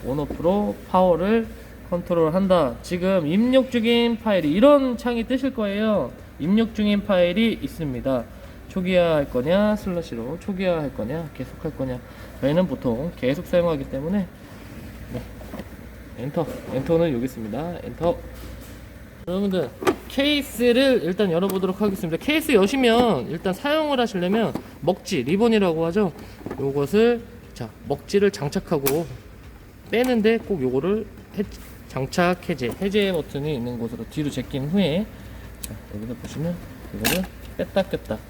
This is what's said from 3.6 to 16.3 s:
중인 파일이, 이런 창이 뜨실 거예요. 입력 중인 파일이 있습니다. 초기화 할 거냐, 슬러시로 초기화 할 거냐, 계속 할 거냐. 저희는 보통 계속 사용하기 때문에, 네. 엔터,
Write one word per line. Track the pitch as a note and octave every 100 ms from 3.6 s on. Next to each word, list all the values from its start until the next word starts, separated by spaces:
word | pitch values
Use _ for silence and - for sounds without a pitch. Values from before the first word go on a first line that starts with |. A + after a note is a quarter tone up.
| C4
중인 | A#3+ A3+ A#3 A#3 A3+
파일이, | A3 G3 D3+
이런 | E3+ C4+ C#4+ C4 A#3
창이 | B3 A#3+ G#3+
뜨실 | B3+ C4+
거예요. | B3+ G#3 G3+ A3 G3+ B2 - - -
입력 | D3 G#3 A3+
중인 | A3 G#3 G3+
파일이 | G3 F#3 F3 F3 A3+ E3+
있습니다. | C3+ - D3+ B2 B2 B2+ A2+ - - - -
초기화 | F#3+ F3+ F#3 E3+ D#3
할 | C#3
거냐, | - C3+ F#3 G#3 G#3
슬러시로 | G3+ F3 E3 A#2 A#2 E3
초기화 | - F#3 F#3+ E3+
할 | C#3+
거냐, | - G#2+ D#3 D#3+
계속 | - B2+ -
할 | D#3+ -
거냐. | C3 B2 - - - -
저희는 | C3 D#3+ F3+
보통 | C3 C3 A2+ E3 -
계속 | B2+ C#3+ -
사용하기 | F3+ E3+ D#3 C3+
때문에, | C3+ D3+ G3+ F3 - - - - - - - -
네. | - - - - - - - - - - -
엔터, | B2+